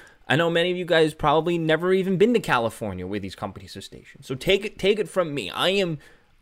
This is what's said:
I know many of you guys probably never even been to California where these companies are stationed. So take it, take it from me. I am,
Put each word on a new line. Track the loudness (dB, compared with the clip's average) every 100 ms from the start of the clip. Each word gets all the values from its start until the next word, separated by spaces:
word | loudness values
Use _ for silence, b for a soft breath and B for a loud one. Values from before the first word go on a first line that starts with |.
| B B -2
I |
know | 2 2
many | 2 0
of | -2
you |
guys | 2 4 4
probably | 2 2 2 2 0
never | 2 2 2
even | 2 2 2
been | 4
to | 2
California | 2 0 0 -4 -8 -6 -6
where | -6
these | -8 -8
companies | -10 -10 -16 -16
are |
stationed. | -16 -20 -20 -20
So | -10
take | -6 0 0
it, | 0 -2
take | 0 0
it | 0
from | -2 -2
me. | -4 -6
I | -2 0
am, | 0 0 -4 b b b _